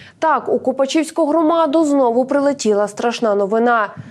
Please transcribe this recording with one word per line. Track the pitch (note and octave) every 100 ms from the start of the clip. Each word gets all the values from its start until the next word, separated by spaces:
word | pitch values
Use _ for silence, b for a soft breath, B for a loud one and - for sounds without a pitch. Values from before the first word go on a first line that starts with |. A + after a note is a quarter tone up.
| B B
Так, | D#4+ C4+ G3+
у | A#3+
Копачівську | B3+ C4 C4+ D#4+ D#4 - D4+
громаду | D#4+ D#4 E4 D#4+ D#4
знову | D4+ C#4+ B3 A#3
прилетіла | C4 C#4+ C#4 C#4 G#3+ G3+ G#3
страшна | G3+ A#3 A#3 A3+
новина. | G3+ G3 A3+ A#3+ A#3 G3+ - B